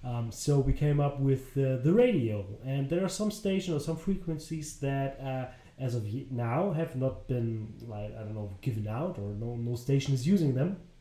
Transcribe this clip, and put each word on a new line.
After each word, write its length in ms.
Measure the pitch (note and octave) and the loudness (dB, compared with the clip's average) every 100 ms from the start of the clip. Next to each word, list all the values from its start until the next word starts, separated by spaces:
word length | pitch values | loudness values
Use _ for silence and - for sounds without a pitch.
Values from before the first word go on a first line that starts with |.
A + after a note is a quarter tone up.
Um, 260 | B2+ A#2+ A#2 | -4 -4 -4
so 260 | G#2+ - C#3+ | -4 2 4
we 140 | C3+ | 4
came 260 | - D3 D3 | 4 4 4
up 180 | C#3+ C3+ | 2 2
with, 360 | C3+ C3+ - C#3 | 2 2 0 0
uh, 200 | C3+ C3 | 2 2
the 140 | C3 | 4
radio. 520 | G3+ B3 G3 A2+ G#2 G2 G#2+ | 6 6 6 2 -2 -4 -8
And 240 | C3 C#3 C#3 | -4 -2 0
there 140 | E3+ | 0
are 40 | F#3 | 0
some 220 | - G#3+ | 0 -2
stations 460 | G3+ G3 F#3+ F3+ D#3 | 0 0 0 0 -2
or 40 | |
some 120 | D3 D#3+ | 0 -4
frequencies 800 | - F#3+ E3 D#3 - E3 D3 - | -2 -2 -2 -6 -4 -8 -8 -4
that, 380 | C3+ C#3 C3+ - | -2 0 -2 -4
uh, 260 | C3 C3 B2 - - - | -6 -4 -6 -10 -20 -6
as 120 | C3 | -2
of 120 | A#2+ G#2 | -2 -2
ye-, 200 | A#2 C3 | -4 -4
now 420 | B2+ A#2 B2+ G3 | -4 0 2 2
have 220 | D#3 E3 C3 | 0 -2 0
not 300 | C3 - - | -2 -2 -2
been, 440 | B2 A#2 A2+ A2 - A2+ | 0 0 -2 -6 -10 -10
like, 260 | G#2+ G#2 A2 | -8 -8 -8
I 40 | |
don't 140 | G#2+ | -8
know, 220 | G#2+ G#2 F#2+ | -6 -8 -4
given 260 | - A2 G#2 | -4 -2 -2
out, 320 | A2+ E3+ E3+ | -2 -4 -4
or 120 | G2+ | -6
no, 220 | G#2 A#2 A#2+ | -4 -6 -4
no 180 | A#2 A#2+ | -4 -4
station 380 | - C#3 C#3 | 2 2 4
is 120 | C3+ C3 | 0 4
using 280 | G3 D#3 | 4 4
them. 220 | B2+ E3 G3 - - | 2 0 -2 -10 -20